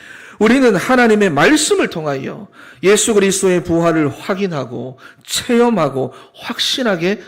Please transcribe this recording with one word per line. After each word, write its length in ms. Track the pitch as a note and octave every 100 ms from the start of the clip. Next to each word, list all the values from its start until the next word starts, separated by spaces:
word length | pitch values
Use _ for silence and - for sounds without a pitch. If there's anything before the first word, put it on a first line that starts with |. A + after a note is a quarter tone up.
| - - - -
우리는 360 | A3 C4+ B3 F3+
하나님의 540 | - B3+ A#3 G#3 G3
말씀을 600 | C#3 F#3+ D4+ - G4 B3
통하여 580 | E3+ D3+ C3+ C3+ C#3+ G3+ - - -
예수 320 | F#3 G#3 A#3+
그리스도의 500 | G3+ F#3+ F3+ F#3+ F3+ F3
부활을 420 | E3 E3+ D#3+ D3
확인하고 880 | - - F#3+ G3 D3 A#2+ B2 B2+ B2+ - - -
체험하고 880 | - - A#3 A#3+ G3+ D3 C3 B2+ - - -
확신하게 840 | - - - - A#3+ F3 F3+ G#3+